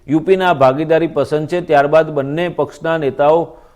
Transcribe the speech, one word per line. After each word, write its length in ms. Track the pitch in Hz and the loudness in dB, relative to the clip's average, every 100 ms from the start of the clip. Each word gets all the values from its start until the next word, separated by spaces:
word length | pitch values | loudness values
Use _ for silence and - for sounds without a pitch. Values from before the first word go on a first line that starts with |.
| - | -4
"યુ 120 | 156 | -2
પીના 340 | 156 190 180 | 2 0 2
ભાગીદારી 540 | 156 131 135 160 160 160 | 2 2 2 0 0 0
પસંદ 400 | 143 131 151 156 | -2 -2 -2 -2
છે." 140 | 175 | -4
ત્યારબાદ 480 | 170 147 143 156 160 | 0 2 4 2 2
બંને 400 | 147 139 151 175 | -2 -4 -4 -4
પક્ષના 480 | - 143 - 160 165 | -4 -6 -6 -4 -2
નેતાઓ 500 | 143 123 143 165 160 - - | -2 0 2 2 0 -10 -20